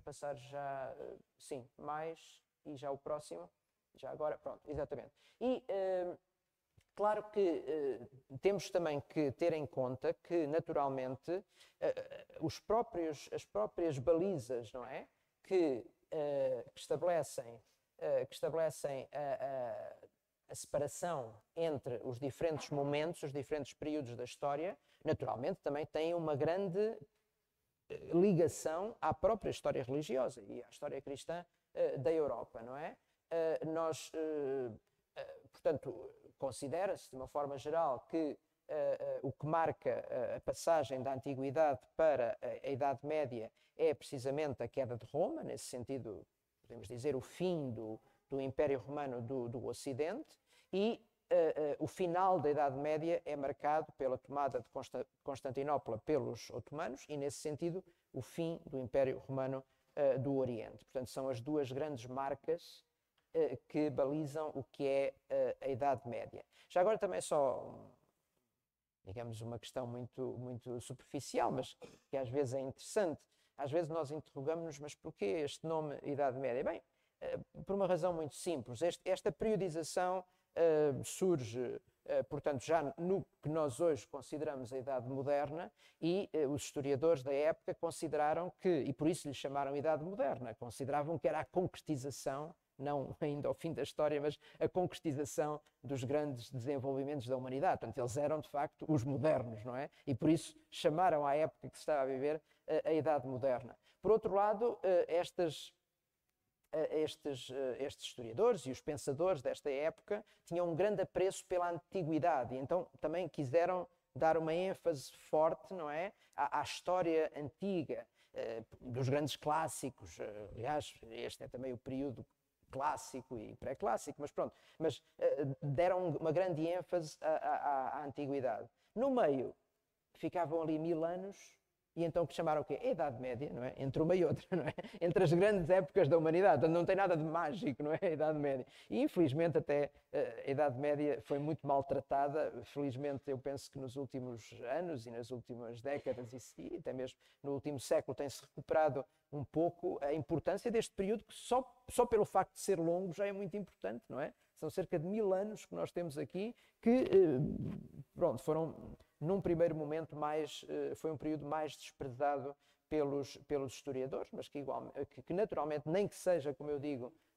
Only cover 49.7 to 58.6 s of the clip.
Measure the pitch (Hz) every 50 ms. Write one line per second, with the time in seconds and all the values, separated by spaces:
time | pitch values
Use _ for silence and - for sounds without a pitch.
49.7 | 117 - - 143 135 117 151 165 208 285 311 - - _ _ _ _ - _ _
50.7 | - 190 202 226 233 - - _ _ _ _ _ 170 180 165 156 - - 156 147
51.7 | 139 - 156 - - - 185 175 165 180 190 190 185 170 139 147 147 147 147 143
52.7 | 131 135 143 151 156 156 156 165 170 - - 147 147 143 139 135 143 - - 147
53.7 | 151 156 156 - - - 135 131 131 127 - - 139 143 143 135 127 123 117 -
54.7 | _ 135 127 - - 127 - - _ _ _ 143 139 - - 135 120 139 139 147
55.7 | 147 131 - - 113 107 - - 156 139 120 120 120 110 - - 117 123 - -
56.7 | 147 151 175 220 254 277 - - 151 143 139 143 - - - 156 151 - 170 170
57.7 | 165 185 - - _ _ _ _ - 135 120 - - - 165 165 165 -